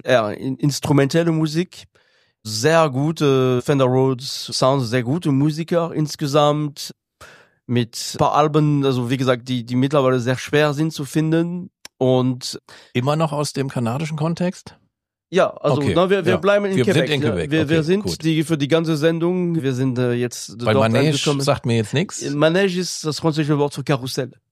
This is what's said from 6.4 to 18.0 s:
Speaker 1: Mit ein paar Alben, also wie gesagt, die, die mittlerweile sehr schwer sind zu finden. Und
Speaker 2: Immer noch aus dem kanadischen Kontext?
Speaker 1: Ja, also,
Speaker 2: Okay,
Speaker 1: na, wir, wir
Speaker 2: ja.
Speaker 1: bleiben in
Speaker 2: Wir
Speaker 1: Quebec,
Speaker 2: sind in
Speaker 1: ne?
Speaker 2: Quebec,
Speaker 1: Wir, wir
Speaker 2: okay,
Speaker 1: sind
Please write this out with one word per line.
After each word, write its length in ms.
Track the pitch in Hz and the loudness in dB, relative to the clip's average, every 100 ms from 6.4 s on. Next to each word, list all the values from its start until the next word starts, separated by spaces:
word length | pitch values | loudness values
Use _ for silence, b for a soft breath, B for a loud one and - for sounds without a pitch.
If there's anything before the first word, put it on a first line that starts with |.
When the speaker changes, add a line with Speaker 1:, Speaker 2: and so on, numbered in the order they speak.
| 147 151 151 143 - - _ _ B B B B - | 2 2 -4 -8 -16 -16 _ _ B B B B -2
Speaker 1:
Mit 440 | 120 113 - - | -2 -2 -6 -10
ein 60 | - | 0
paar 160 | 147 143 | 2 4
Alben, 500 | 151 151 151 143 135 | 2 4 4 2 2
also 240 | 127 120 | 0 0
wie 80 | 131 | 0
gesagt, 320 | 131 127 127 | 2 0 -2
die, 160 | 127 113 | -6 -2
die 100 | 127 | 0
mittlerweile 440 | 135 147 131 127 | 2 2 2 2
sehr 180 | 120 127 | 0 -4
schwer 380 | - 147 151 139 | 0 2 2 0
sind 180 | 156 | -4
zu 100 | - | -4
finden. 680 | 139 160 156 165 170 175 180 _ - _ | -4 -2 0 0 0 -6 -12 _ -20 _
Und 640 | 127 127 127 127 - - - B B | 2 4 2 -2 -8 -12 -16 B B
Speaker 2:
Immer 220 | 123 131 151 | -2 0 0
noch 180 | 160 | 0
aus 200 | 147 147 | -2 -4
dem 160 | 143 139 | -4 -6
kanadischen 480 | 135 113 127 156 156 | -4 -4 -4 -6 -4
Kontext? 600 | 160 170 180 - - - _ _ _ _ _ | -4 -2 -4 -6 -16 -20 _ _ _ _ _
Speaker 1:
Ja, 180 | 175 147 | 0 0
also, 280 | - 147 143 | 0 0 0
Speaker 2:
Okay, 160 | 139 160 | 2 2
Speaker 1:
na, 120 | 185 | 2
wir, 140 | 196 175 | 2 2
wir 80 | |
Speaker 2:
ja. 40 | 180 | 0
Speaker 1:
bleiben 280 | 185 202 202 | 2 2 0
in 100 | 190 | 0
Speaker 2:
Wir 80 | |
Speaker 1:
Quebec, 240 | 208 170 143 | 2 2 0
Speaker 2:
sind 80 | 147 | 0
in 60 | |
Speaker 1:
ne? 60 | 113 | 0
Speaker 2:
Quebec, 180 | 90 139 | -2 -2
Speaker 1:
Wir, 180 | 156 147 | -2 2
wir 100 | 160 | 0
Speaker 2:
okay, 60 | 151 | 2
Speaker 1:
sind 160 | 196 | 0